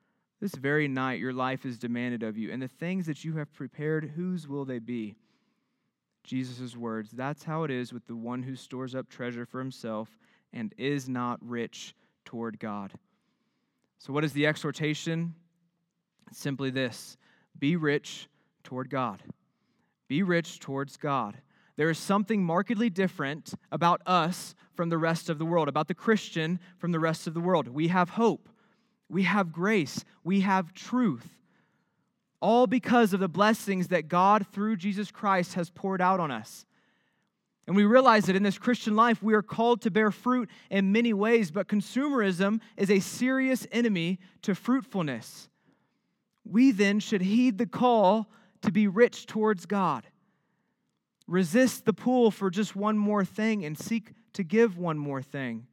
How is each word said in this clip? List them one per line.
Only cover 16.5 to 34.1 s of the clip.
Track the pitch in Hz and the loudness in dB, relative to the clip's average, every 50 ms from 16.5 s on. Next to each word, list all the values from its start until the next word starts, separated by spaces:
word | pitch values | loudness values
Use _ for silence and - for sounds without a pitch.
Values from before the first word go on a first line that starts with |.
| 139 127 139 131 | -4 -4 -4 -4
this, | 127 135 131 120 123 - - - - _ _ _ _ _ _ _ - | -2 -2 -2 -4 -4 -10 -16 -20 -20 _ _ _ _ _ _ _ -8
be | - 139 139 175 | -2 0 0 0
rich | 175 156 147 143 147 - - - - - - _ _ _ _ _ _ - | 2 2 0 0 0 -2 -6 -14 -16 -18 -20 _ _ _ _ _ _ -16
toward | - 127 127 131 127 | -12 -10 -10 -8 -6
God. | 135 135 127 117 98 90 - - - _ _ _ _ _ _ _ _ _ _ _ _ _ _ | -4 -4 -4 -4 -6 -8 -14 -20 -20 _ _ _ _ _ _ _ _ _ _ _ _ _ _
Be | - 131 160 | -4 -2 0
rich | 202 180 175 170 165 - - - | 2 2 2 0 0 -4 -10 -14
towards | - - 135 135 139 143 - | -10 -8 -6 -6 -6 -8 -8
God. | - - 147 139 131 113 101 101 - - _ _ _ _ _ _ | -8 -4 -2 -2 -2 -2 -4 -8 -12 -20 _ _ _ _ _ _
There | - 151 165 | 0 0 0
is | 160 | 0
something | 156 - - 196 208 208 - 226 202 180 | 0 0 0 2 2 2 0 0 0 0
markedly | 165 165 180 202 - 240 196 240 233 | 0 0 0 0 0 0 0 0 0
different | 170 185 190 180 - - 147 135 151 - - - - - _ _ | 0 0 0 -2 -2 -4 -6 -6 -6 -8 -10 -14 -16 -16 _ _
about | - 143 170 170 175 - - | -2 0 2 2 2 2 0
us | 175 185 175 156 170 180 - - - - _ _ _ _ | 2 2 2 2 0 -2 -6 -10 -16 -18 _ _ _ _
from | - 170 170 | -6 -4 -2
the | 170 | -2
rest | 160 160 165 165 160 - 175 | 0 0 0 -2 -2 -4 -4
of | 160 | -4
the | 147 160 | -4 -2
world, | 160 175 170 156 | 0 0 2 2
about | 143 - 151 156 | 0 0 -2 -2
the | - 180 | -2 -6
Christian | - - 233 220 208 - - - 165 156 160 180 175 - - - | -2 0 2 2 2 0 -4 -4 -4 -2 -2 -2 -4 -6 -12 -14
from | _ - 170 | _ -4 -2
the | 175 160 | 0 0
rest | 160 160 160 - - | 0 0 0 -2 -6
of | 175 160 | -6 -6
the | 170 | -2
world. | 170 180 185 160 127 | 0 2 2 2 2
We | 120 123 147 160 | 0 -2 -2 0
have | 165 180 185 175 170 | 2 2 2 2 0
hope. | - 220 233 226 156 - _ _ _ _ _ _ _ _ _ _ _ _ _ - | 0 0 2 2 0 -2 _ _ _ _ _ _ _ _ _ _ _ _ _ -6
We | - 185 190 | -2 0 2
have | 170 196 208 190 165 | 2 2 2 0 0
grace. | 147 165 180 208 220 196 147 123 - - - _ _ _ - | -2 -2 0 0 2 0 0 -2 -6 -10 -12 _ _ _ -4
We | 165 196 196 | 0 2 2
have | 185 202 190 190 175 160 - | 2 2 2 0 0 -2 -8
truth. | - - - 233 254 247 196 131 117 - - - _ _ _ _ _ _ _ _ _ _ _ _ _ _ _ _ _ _ _ _ _ | -18 -8 -4 0 2 2 2 0 -2 -6 -16 -20 _ _ _ _ _ _ _ _ _ _ _ _ _ _ _ _ _ _ _ _ _
All | - 185 226 240 254 | 2 4 4 4 4
because | 196 254 247 - - 240 240 233 196 190 | 4 2 0 2 4 4 6 6 4 4
of | 185 | 2
the | 196 | 0
blessings | 180 147 175 202 220 226 - - 196 196 185 175 - | 0 2 4 4 4 4 2 0 -2 -2 -2 0 0
that | 180 170 156 | 0 -2 0
God, | 147 | 0